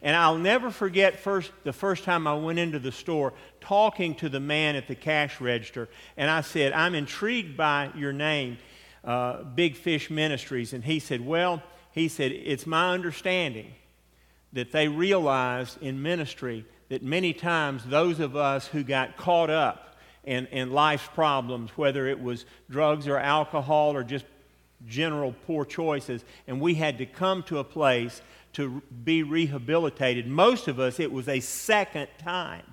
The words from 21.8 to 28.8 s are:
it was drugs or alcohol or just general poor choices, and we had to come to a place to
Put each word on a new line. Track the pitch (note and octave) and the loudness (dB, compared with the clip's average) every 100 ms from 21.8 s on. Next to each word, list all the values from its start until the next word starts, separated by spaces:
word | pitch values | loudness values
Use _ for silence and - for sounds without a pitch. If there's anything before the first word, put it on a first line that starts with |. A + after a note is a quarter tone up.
| C#3+ C3+ C3 | 0 2 -2
it | C3+ | -2
was | B2 A#2+ - - - | -4 -8 -10 -20 -8
drugs | C3+ D3+ D3+ C#3+ | 0 2 2 0
or | C#3 | 0
alcohol | C#3 D3+ D3 D#3 C3+ D3+ D3+ C#3+ | 4 4 2 -2 2 4 4 0
or | |
just | A#2+ C3+ - - _ _ _ _ A#2 | -2 -6 -8 -20 _ _ _ _ -10
general | A#2+ E3 D3+ C#3 A#2+ | -4 -2 -2 -4 -6
poor | - D#3+ | -6 -4
choices, | C#3+ - E3 C#3+ - A#2+ - - - | -4 -2 -2 -2 -4 -8 -10 -20 -8
and | C3 | -2
we | D#3+ | 2
had | D#3+ D#3 B2 | 2 0 -2
to | |
come | B2+ - F#3 F#3+ | -8 -2 0 0
to | - D3+ | -4 -6
a | |
place | C3+ D#3+ C#3+ B2 A#2+ - - - - | -6 2 4 4 0 -8 -20 -20 -14
to | - C#3 C3 | -6 -6 -6